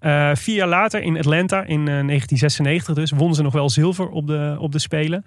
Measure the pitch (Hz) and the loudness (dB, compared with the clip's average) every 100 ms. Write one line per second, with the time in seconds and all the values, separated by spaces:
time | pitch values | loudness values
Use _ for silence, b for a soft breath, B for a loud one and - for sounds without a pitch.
0 | 156 147 147 143 - 214 180 175 220 214 | 0 2 2 0 0 0 2 2 2 0
1 | 175 160 147 160 185 196 185 151 147 143 | -2 0 2 2 2 -2 -2 -2 0 0
2 | 139 143 - 131 143 - 143 170 - 147 | 0 0 0 2 2 2 0 0 -2 -2
3 | 156 139 170 156 143 147 143 151 170 185 | 0 2 2 2 0 0 0 2 2 0
4 | 180 160 147 151 147 147 156 147 - 156 | -4 -6 -4 -2 -4 -4 -4 -4 -4 -2
5 | 156 180 | -2 -4